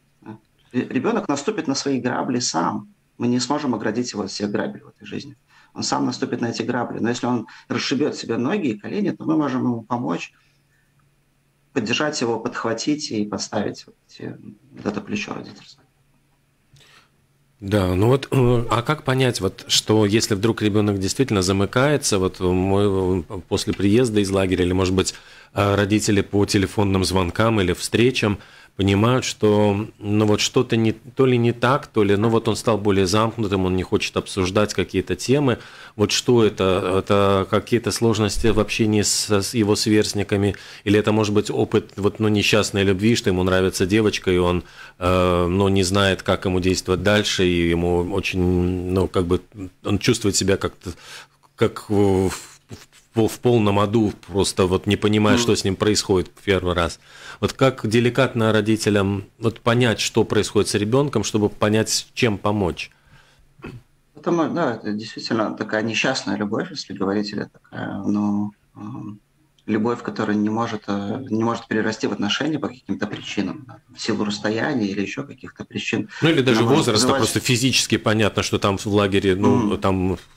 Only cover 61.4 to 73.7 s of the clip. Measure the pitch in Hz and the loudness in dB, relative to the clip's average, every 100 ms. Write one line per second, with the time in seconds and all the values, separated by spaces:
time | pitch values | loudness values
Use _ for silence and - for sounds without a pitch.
61.4 | 101 - 104 110 107 - - - 120 98 | 0 0 2 2 0 -4 -6 -2 -2 0
62.4 | 104 104 90 78 - _ _ - _ _ | 0 0 0 -4 -10 _ _ -20 _ _
63.4 | _ _ - 123 - _ _ 147 170 170 | _ _ -18 -18 -20 _ _ -10 -4 -2
64.4 | 143 160 143 107 104 104 110 - - 113 | -2 -2 -4 -4 -6 -6 -8 -10 -4 -2
65.4 | 104 - 107 110 110 107 143 131 - 104 | -2 -4 -4 -4 -2 -2 -2 -2 -4 -4
66.4 | 104 107 175 147 - 101 98 104 104 101 | -4 -4 -6 -10 -12 -6 -2 -2 -4 -6
67.4 | - _ _ - 104 101 98 104 104 104 | -10 _ _ -10 -8 -6 -4 -2 0 -2
68.4 | 104 - _ - 104 104 104 104 _ _ | -4 -10 _ -18 -14 -12 -14 -16 _ _
69.4 | _ _ - 110 113 117 - 104 107 104 | _ _ -4 -2 -2 -4 -6 -4 -2 0
70.4 | 107 110 117 107 - 101 101 110 131 110 | 0 -2 -4 -6 -6 -6 -6 -8 -4 -2
71.4 | 113 113 - 107 107 110 120 104 101 - | -2 -4 -4 -2 -2 -2 -4 -2 -2 -2
72.4 | 147 151 98 - - 98 104 - - - | -2 -4 -6 -8 -10 -6 -6 -8 -8 -6
73.4 | 90 - - | -6 -8 -16